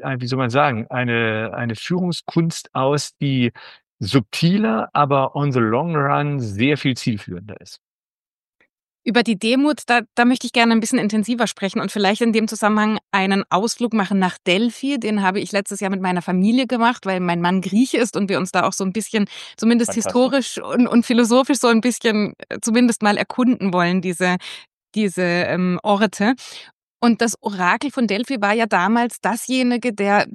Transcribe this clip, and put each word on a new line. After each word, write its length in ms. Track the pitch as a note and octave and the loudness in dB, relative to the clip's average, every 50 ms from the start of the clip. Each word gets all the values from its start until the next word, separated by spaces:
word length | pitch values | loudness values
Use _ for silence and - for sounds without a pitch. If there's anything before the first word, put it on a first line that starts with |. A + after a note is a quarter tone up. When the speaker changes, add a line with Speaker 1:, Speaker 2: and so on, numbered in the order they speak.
| B2+ | -8
Speaker 1:
ein, 180 | C3+ C3+ B2+ | -8 -6 -6
wie 60 | B2 | -6
soll 120 | A#2+ C3 C3 | -4 -2 -2
man 120 | C3 A#2 | -2 0
sagen, 360 | A2+ C#3 D3 D3 B2 G#2+ A#2 - | 2 2 2 2 0 -2 -6 -6
eine, 640 | - B2+ B2 A#2+ A#2 A#2 A#2 A2 A2 A2 A2 G#2+ - | -6 -4 -2 -2 0 0 0 0 -2 -2 -4 -6 -6
eine 200 | - A#2+ A#2 A2+ | -6 -6 -6 -6
Führungskunst 1000 | - - - F3 F3+ F#3 F3+ D#3+ - - - - E3+ E3 E3 - - - - - | -6 -6 -4 -4 -2 -2 -2 -4 -6 -8 -4 0 0 0 0 -2 -6 -10 -8 -4
aus, 400 | C3+ C3 C3+ D3 D3 - - - - | -2 0 0 0 0 -2 -6 -8 -6
die 320 | C#3+ C#3 C3+ B2+ B2 A#2 - - - - - - _ _ _ - | -4 -2 0 2 0 0 -2 -4 -12 -20 -20 -20 _ _ _ -10
subtiler, 880 | A2+ F#2+ - C#3 A2+ - - - - E3+ F#3 G#3 G#3+ A3 A3 A3 - - - | -4 0 2 0 0 0 -2 0 0 2 2 2 2 0 0 -2 -4 -2 0
aber 420 | C#3+ D3 C3+ C#3+ C#3 C3+ - - | 0 2 4 4 2 2 0 0
on 180 | - C#3+ C#3+ B2+ | -2 -2 0 2
the 60 | B2+ | 2
long 380 | A#2 G#2+ A2 B2+ D#3 F3 E3 | 2 2 2 0 0 0 0
run 440 | D3+ C#3 C#3 C#3+ C#3+ C#3+ D3 C#3+ C#3 | 0 0 0 0 0 0 0 -2 -4
sehr 360 | A#2+ G#2+ G2 G2+ A#2+ C#3 D3+ | -4 -4 -2 0 0 2 2
viel 200 | C#3 - C#3 B2+ | 0 0 -2 -2
zielführender 640 | - - C3 A2+ G#2 - - F#2 F2 G2+ G#2 - - | -2 -2 -4 -4 -4 -6 -10 -12 -12 -12 -14 -16 -16
ist. 200 | - - - - _ _ _ _ _ _ _ _ _ _ _ _ _ _ _ _ _ _ _ _ _ _ _ _ - | -18 -20 -20 -20 _ _ _ _ _ _ _ _ _ _ _ _ _ _ _ _ _ _ _ _ _ _ _ _ -4
Speaker 2:
Über 180 | - G3+ A#3+ A#3 | 0 0 2 2
die 160 | A#3 A3 - | 2 0 0
Demut, 440 | - A3 B3 C4 C#4+ D4+ D4 - - | 0 0 2 2 2 2 0 0 -2
da, 160 | - A#3+ A#3+ A3+ - _ | 0 0 0 0 -2 _
da 80 | - A#3+ | 2 2
möchte 200 | B3 B3+ - - | 4 2 2 -2
ich 60 | A#3+ - | -2 0
gerne 200 | B3 A#3 A#3 A3+ | 2 4 4 4
ein 80 | A3+ | 2
bisschen 180 | G#3+ - - A#3 | 2 0 0 0
intensiver 480 | G3 G#3 G#3+ G#3+ G3+ - B3 A#3 A#3 | 0 0 0 0 0 -2 -2 -2 -2
sprechen 340 | G3 - - G3+ F#3+ - - | -2 -2 -4 -6 -4 -4 -4
und 100 | - G3 | -4 -4
vielleicht 300 | - G#3+ G3+ F#3+ G#3+ - | -2 0 0 0 2 2
in 120 | A#3+ A#3 G#3+ | 2 2 2
dem 140 | A3 A3 | 2 0
Zusammenhang 520 | G#3+ A3 - A3+ G#3 G#3+ G#3+ G#3+ G#3+ A3 G#3 - _ | -2 -2 0 0 2 2 2 2 2 0 -2 -4 _
einen 320 | - G3+ F#3+ G3 G3 G3 F#3+ - | -2 0 0 2 0 0 0 0
Ausflug 460 | - F3+ G#3 A3+ - - A#3 A3+ A3+ | 0 0 0 -2 -2 -2 -4 0 0
machen 240 | A3 F#3+ - G3+ G3 | 0 0 0 2 2
nach 180 | F#3 F3+ - - - | 0 0 -2 -2 0
Delphi. 520 | F#3+ F3 A3 A#3 A#3+ A3 - - C4+ C#4+ B3+ | 0 2 2 2 0 -2 -4 -4 -4 -4 -2
Den 220 | A3+ G#3+ G#3+ G#3 G3 | -2 -2 -2 0 0
habe 180 | F#3 F#3+ G3+ | 0 0 -2
ich 100 | - F#3 | -4 -4
letztes 300 | - G3+ G3+ - G3+ - | -4 -4 -4 -4 -6 -6
Jahr 100 | G3+ F#3+ | -4 -4
mit 120 | G3+ F#3+ F#3+ | -4 -2 -2
meiner 180 | F#3 F3+ F3+ | -2 -2 -2
Familie 460 | D#3+ - F3+ F3+ F#3+ G#3+ A3+ B3+ C4 | -2 0 0 2 2 2 2 2 0
gemacht, 400 | A3+ B3+ A#3 A#3 A#3+ A#3+ - - | 0 0 0 0 0 0 -2 -4
weil 140 | G3 F#3+ F3+ | -4 -2 -2
mein 200 | F3+ F3 F3 E3+ | -2 -2 -2 0
Mann 220 | F3 F3 F#3 F#3+ F3 | 0 0 0 0 -2
Grieche 340 | F#3+ G3 G#3+ C4 - - | 0 2 2 2 2 2
ist 200 | B3 A#3+ G#3 - | 0 0 0 -2
und 120 | - G#3 F#3 | -2 -2 -2
wir 100 | G3 C#3 | -2 -2
uns 140 | F#3 F3+ - | -2 -2 -2
da 140 | F#3 E3+ | 0 0
auch 80 | - - | 0 -2
so 100 | - G3 | -2 -4
ein 80 | F#3+ F#3 | -4 -4
bisschen, 320 | A3 G#3 - - A3 G#3 - - - - - - | -4 -6 -4 -2 -2 -2 -2 -4 -10 -18 -18 -10
zumindest 380 | - A3+ A3+ A#3+ A#3 A#3+ - - | -2 2 2 2 4 2 0 -2
Speaker 1:
Fantastisch. 180 | A#3 G3+ G3 F#3 B3 B3+ B3+ C#4 C#4 A#3+ - - | -4 -4 0 2 2 2 2 2 0 -2 -2 -6
Speaker 2:
historisch 40 | - | -10
und, 280 | - G#2 C#3 A3 B3 | -8 -2 0 2 2
und 200 | - - A#3+ A3 | 4 4 2 2
philosophisch 520 | - B3 A3+ A#3+ G#3 A#3 B3+ C4+ - C#4+ A#3 | 4 4 2 4 4 4 4 4 4 2 2
so 100 | - A#3+ | 2 4
ein 120 | A#3 A3+ | 4 4
bisschen, 540 | - B3 A3+ - - A#3 G#3+ G#3+ G#3 - - - - - | 2 0 -2 -2 -2 0 0 0 -2 -4 -6 -10 -12 -10
äh, 80 | - - | -10 -6
zumindest 420 | - A#3 A3 A#3+ B3 A#3 A3+ - A3 | -2 0 4 4 4 4 4 2 2
mal 140 | G#3 G#3 | 0 2
erkunden 560 | - - - - - B3+ A#3+ B3 - - G3 F3 | 0 -2 -4 -2 0 0 2 2 0 0 0 0
wollen, 300 | F3+ F3 E3+ F3+ F#3+ E3 | 2 2 2 2 0 0
diese, 340 | F#3 F3 - F3+ F3+ F3+ F3+ - - - - - _ _ _ _ _ - | -2 -4 -2 0 0 0 -2 -4 -8 -16 -16 -18 _ _ _ _ _ -4
diese, 280 | G#3+ G#3+ G3 - - F#3 | -2 -2 -2 0 0 0
ähm, 580 | F3 E3+ F3 F3 - C#3+ F3 F3+ F3+ F3+ - - | 0 0 0 0 0 0 0 0 0 -2 0 0
Orte. 520 | - G3+ G3 A3 G3+ - - G3+ A3 C4+ - - - - - - - _ _ _ _ _ _ | 0 2 2 2 0 0 0 0 0 0 0 -4 -14 -18 -18 -20 -20 _ _ _ _ _ _
Und 220 | - A#3+ A3+ - A#3 | 2 2 2 2 0
das 180 | A#3 - - | -2 -2 -4
Orakel 500 | - A3+ G3+ F#3 F3+ F3 G3 A#3 - C#4 | -8 -8 -6 -2 0 0 0 0 -2 -4
von 180 | - C4+ A#3+ G3+ | -2 -2 0 0
Delphi 340 | G3 G3+ A#3+ - C#4 A3 G#3 | 0 -2 -2 -4 -4 -2 0
war 100 | G3+ G#3 | 0 2
ja 140 | A#3 A3+ | 2 0
damals 540 | G#3+ G#3 F3+ F3 G3 A3+ A#3 A#3+ A#3+ - - - | 0 2 2 2 2 2 2 0 0 -2 -4 -4
dasjenige, 720 | F#3 G#3+ A#3+ - - B3+ B3+ B3+ B3 A#3+ A#3 G#3+ B3 G#3 | -4 -4 -4 -4 -4 -2 0 0 0 0 0 -2 -4 -2
der 320 | - G3+ G3+ G3+ G#3 - - - | -2 0 2 2 2 2 0 -6